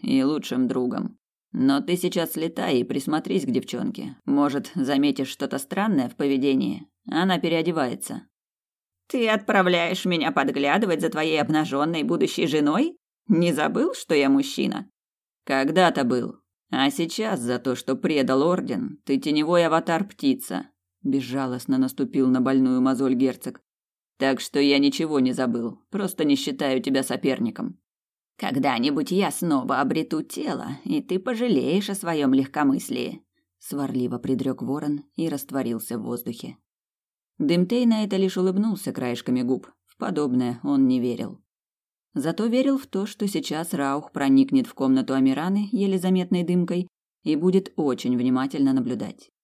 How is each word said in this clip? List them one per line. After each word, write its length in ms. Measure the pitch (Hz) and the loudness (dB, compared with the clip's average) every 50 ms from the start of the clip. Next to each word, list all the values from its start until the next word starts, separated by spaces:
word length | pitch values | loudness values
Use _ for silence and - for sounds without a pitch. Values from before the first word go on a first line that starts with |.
и 200 | - - 135 135 131 | -2 0 2 2 2
лучшим 440 | 139 156 147 - - 127 127 127 | 2 0 -2 -4 -4 -2 -2 0
другом. 500 | 117 123 127 123 123 107 - - - - _ _ _ _ _ _ _ - | 0 0 -2 -2 -2 -2 -4 -6 -8 -10 _ _ _ _ _ _ _ -2
Но 280 | 123 127 139 139 143 | 0 2 2 2 2
ты 140 | 139 151 175 | 0 -2 -2
сейчас 380 | 175 180 180 - 185 165 160 - | 0 0 0 0 0 -2 -2 -2
слетай 460 | 156 160 165 165 - - - 143 123 | -4 -4 -4 -4 -4 0 0 2 2
и 40 | 131 | 0
присмотрись 640 | - - 139 - - 151 156 - - 190 190 - | 0 -4 -4 -2 -2 -2 -2 -2 -2 -2 -2 0
к 60 | 135 | 0
девчонке. 680 | 120 131 - - - 120 101 95 - - - - - - _ | -2 -2 -2 -4 -6 -6 -6 -6 -6 -8 -10 -12 -14 -8 _
Может, 460 | - 139 143 143 143 135 139 - - - | 0 2 2 2 2 0 -4 -6 -6 -4
заметишь 540 | 147 135 131 143 135 143 143 131 - 135 | -4 -2 0 2 2 2 2 2 0 -4
что-то 300 | 131 - - 143 - - | -6 -6 -6 -6 -4 -4
странное 520 | 135 - - 202 185 202 220 190 139 123 120 | -6 -6 -4 -4 -2 0 2 2 0 0 -2
в 60 | - | -2
поведении? 720 | - 147 139 139 131 135 139 135 131 98 98 - - - - _ _ _ - | -2 0 0 2 2 2 2 2 2 0 -2 -4 -6 -10 -16 _ _ _ -4
Она 300 | 147 156 185 190 180 175 | -2 0 2 2 2 0
переодевается. 880 | 180 165 165 165 160 170 165 165 135 123 110 - - - - - - _ _ _ _ _ _ _ _ _ _ _ _ _ _ _ _ | 0 0 0 0 0 0 0 0 -2 -2 -4 -6 -8 -10 -12 -12 -14 _ _ _ _ _ _ _ _ _ _ _ _ _ _ _ _
Ты 200 | - - 254 233 | -4 -2 0 2
отправляешь 760 | 220 214 208 208 - 202 196 185 180 180 170 170 170 - - - | 2 2 2 2 2 4 4 4 4 4 2 2 0 -2 -2 0
меня 260 | 185 175 165 135 156 | 0 0 0 0 0
подглядывать 680 | 139 151 135 139 - 139 139 143 151 196 226 190 165 151 | 2 2 0 2 0 0 2 2 2 2 2 2 0 0
за 80 | 165 160 | 0 0
твоей 300 | - 156 156 160 160 151 | 0 0 0 2 2 2
обнажённой 640 | 147 120 156 156 151 - 131 139 147 160 170 156 147 | 2 2 2 0 0 0 0 0 0 0 0 -2 0
будущей 440 | - 170 170 156 143 - - 160 | 0 0 2 0 0 0 0 0
женой? 500 | 147 143 156 147 147 - 202 294 339 - - _ _ _ _ _ | 2 2 2 2 2 2 2 0 0 -4 -8 _ _ _ _ _
Не 260 | - 220 170 175 175 147 | 2 4 4 4 4 2
забыл, 400 | 151 151 - - 220 285 359 - | 2 0 0 0 0 0 0 -2
что 220 | - - - 165 | -4 -2 2 2
я 140 | 143 139 135 | 4 4 4
мужчина? 600 | 139 139 139 - - - 139 127 - - - - _ _ _ _ _ _ _ _ _ _ _ | 4 2 2 0 -2 -4 -4 -2 -4 -6 -10 -14 _ _ _ _ _ _ _ _ _ _ _
Когда-то 600 | - 139 135 135 143 165 185 180 165 - 147 135 | -2 -2 0 0 2 4 4 4 4 4 2 0
был. 340 | 120 127 123 110 - - - _ _ _ _ _ _ | 0 0 0 -2 -4 -8 -14 _ _ _ _ _ _
А 180 | 123 127 135 143 | -2 0 0 0
сейчас 500 | 139 - 170 165 - - 220 220 196 135 | 0 -2 -4 -4 -4 -4 -4 -4 -4 -4
за 200 | 117 120 123 123 | -2 -4 -4 -2
то, 160 | - 135 123 | -2 -4 -4
что 200 | 123 - - 135 | -2 -2 -4 -2
предал 480 | - - - 156 143 131 120 131 135 147 | -2 -2 0 0 2 2 2 2 2 2
орден, 560 | 170 180 180 - - - - - - - - _ | 2 2 0 -2 -4 -4 -4 -6 -6 -8 -8 _
ты 120 | - 139 | -2 -2
теневой 480 | 135 135 151 147 151 151 156 175 170 170 | 0 0 0 0 0 2 2 4 4 4
аватар-птица. 1040 | 160 160 165 165 170 165 165 202 202 - - - 139 123 131 - - 90 - - - _ _ _ _ _ _ - | 4 2 0 2 0 0 0 -2 -4 -6 -2 0 0 0 0 -2 -8 -8 -8 -10 -12 _ _ _ _ _ _ -2
Безжалостно 760 | 139 135 139 123 120 127 139 135 127 123 120 - - 131 | -2 -2 -2 -2 -4 -4 -4 -4 -4 -6 -6 -2 0 2
наступил 520 | 131 131 131 - - 135 120 - 135 131 127 | 2 2 0 0 -4 -4 -2 2 2 4 4
на 120 | 127 127 | 4 4
больную 380 | 123 135 135 135 131 127 127 127 | 4 2 4 4 4 4 4 2
мозоль 360 | 127 135 131 120 135 131 127 | 2 2 2 2 2 2 2
герцог. 440 | 120 135 131 120 - - 127 123 - _ _ _ _ _ _ _ _ _ _ _ | 2 2 0 0 -2 -8 -12 -12 -12 _ _ _ _ _ _ _ _ _ _ _
Так 220 | - 135 135 131 120 | -2 0 0 0 -2
что 200 | - - - 143 | -4 -2 0 2
я 180 | 143 139 139 | 4 6 6
ничего 420 | 139 143 143 139 - 165 156 151 139 | 6 4 2 2 0 -2 0 2 2
не 140 | 127 127 120 | 2 2 0
забыл, 480 | 123 131 120 120 117 117 117 - - _ _ | 0 -2 -2 -2 -2 -4 -6 -8 -12 _ _
просто 360 | - - - - - - 156 | -6 -6 -6 -4 -2 0 2
не 100 | 147 139 | 2 2
считаю 460 | 135 - 151 131 - 151 135 131 131 | 2 0 -2 -4 -2 -2 0 0 0
тебя 200 | 117 139 131 135 | 0 0 0 0
соперником. 760 | 135 - - - - 135 131 - 120 110 - - - - - - _ _ _ _ _ _ _ _ _ _ _ | 0 -2 -4 -2 0 0 0 0 -2 -4 -4 -6 -8 -8 -10 -12 _ _ _ _ _ _ _ _ _ _ _
Когда-нибудь 720 | - - - - 135 135 139 123 117 120 147 - 156 151 - | -8 -6 -2 -2 0 0 2 2 2 2 0 0 0 -2 0
я 200 | 180 190 196 156 | 0 0 0 0
снова 500 | - - 170 170 147 135 123 - 135 127 | -2 -2 -2 0 0 0 0 0 0 0
обрету 400 | 139 123 127 156 156 - 160 156 | 0 0 0 -2 -2 -2 -4 -6
тело, 560 | - - - - 302 285 156 - - - 139 - - | -6 -6 -8 -6 -6 -4 -6 -6 -6 -10 -10 -8 -6
и 160 | - 147 147 | -4 -4 -2
ты 180 | - - 180 190 | -2 -2 -4 -4
пожалеешь 680 | 190 254 240 220 247 247 185 131 123 131 165 202 202 202 | -2 -4 -4 -2 0 2 2 2 2 2 0 0 0 -2
о 60 | 202 | -6
своём 380 | 202 - 170 165 151 143 131 135 | -6 -4 -4 -2 0 2 4 4
легкомыслии, 920 | 135 135 - - 151 147 139 135 - - - - 123 117 - - - - _ _ _ _ _ _ | 2 2 0 0 0 2 2 2 0 -2 -4 -6 -4 -6 -6 -8 -12 -18 _ _ _ _ _ _
сварливо 640 | _ - - 143 143 139 131 - 127 123 123 123 120 | _ -12 -8 -6 -6 -4 -4 -4 -4 -4 -4 -4 -4
предрёк 420 | - 135 131 117 131 135 127 - | -4 -2 -2 -2 -2 -4 -4 -4
ворон 440 | 123 120 139 151 147 147 147 143 139 _ _ | -6 -6 -6 -4 -4 -4 -4 -6 -8 _ _
и 120 | - 160 | -4 -4
растворился 680 | 165 151 139 - - 131 135 127 117 117 110 - - 117 | -4 -4 -6 -8 -6 -6 -4 -4 -4 -6 -6 -6 -8 -8
в 60 | 113 110 | -8 -6
воздухе. 540 | 117 120 120 - 120 117 - - - - - _ _ _ _ _ _ _ _ _ _ _ _ _ _ _ - | -6 -8 -8 -8 -10 -12 -10 -12 -16 -16 -18 _ _ _ _ _ _ _ _ _ _ _ _ _ _ _ -2
Дымтей 460 | 156 143 170 175 180 180 233 247 247 | 0 2 2 2 2 2 2 2 4
на 160 | 233 226 214 214 | 4 2 2 0
это 120 | 202 196 | -2 0
лишь 200 | 190 190 185 - | 0 0 0 0
улыбнулся 560 | 185 185 190 185 196 214 226 196 - - - - | 0 0 0 2 0 0 0 -2 -4 -6 -6 -6
краешками 480 | - 127 123 120 120 - - 127 127 | -4 -4 -4 -6 -4 -2 -2 -2 0
губ. 260 | 123 123 131 - - - _ _ _ | 0 0 -2 -2 -4 -10 _ _ _
В 120 | _ _ | _ _
подобное 640 | - - - 180 147 147 135 123 127 127 120 120 117 - | -8 -6 -4 -2 -2 0 0 0 0 0 -2 -4 -4 -2
он 240 | 143 143 135 135 | 0 2 4 4
не 120 | 127 127 127 | 4 4 2
верил. 420 | 120 123 117 113 113 101 - - _ _ _ _ _ _ _ _ _ _ _ _ _ _ - | 0 -2 -2 -4 -6 -10 -12 -16 _ _ _ _ _ _ _ _ _ _ _ _ _ _ -6
Зато 340 | - 131 160 165 - 214 | -4 -2 -2 -2 -2 -2
верил 300 | 233 226 254 262 277 277 | 0 2 2 2 2 0
в 100 | 269 - | 0 -2
то, 180 | - - 190 202 | -4 -4 -4 -4
что 220 | 214 - - 208 | -4 -4 -6 -4
сейчас 460 | 202 - - - - 151 156 165 - - | -4 -2 -4 -4 -4 -6 -6 -6 -4 -4
Раух 380 | 143 139 139 139 147 147 - | -2 -2 -2 -2 -4 -6 -8
проникнет 560 | - - 139 135 135 135 135 135 139 135 120 | -6 -2 2 6 6 6 6 6 4 2 2
в 60 | - - | 0 -2
комнату 400 | - 135 131 131 131 127 - 135 | -2 2 2 2 2 2 0 2
Амираны 560 | 135 131 135 135 139 160 185 196 208 208 202 | 2 2 2 2 0 0 0 0 0 0 0
еле 260 | 254 190 202 196 190 | -2 0 0 0 0
заметной 460 | 185 175 185 185 185 175 - 185 175 175 | 0 2 2 2 2 2 0 0 0 2
дымкой 440 | 170 180 180 175 170 175 180 185 - _ _ _ _ _ _ - | 2 2 2 2 0 -2 -2 -4 -6 _ _ _ _ _ _ -2
и 120 | - 156 | -2 0
будет 360 | 147 170 185 180 190 190 - - | 2 4 4 4 4 2 0 -4
очень 400 | - 156 139 123 120 - 123 123 | -2 0 0 0 0 0 0 0
внимательно 560 | 123 123 131 127 127 131 139 - 143 135 135 131 | 2 2 2 2 0 0 -2 0 2 2 2 2
наблюдать. 560 | 135 117 117 123 107 - - - - - _ _ _ | 2 0 -2 -4 -6 -6 -8 -12 -14 -20 _ _ _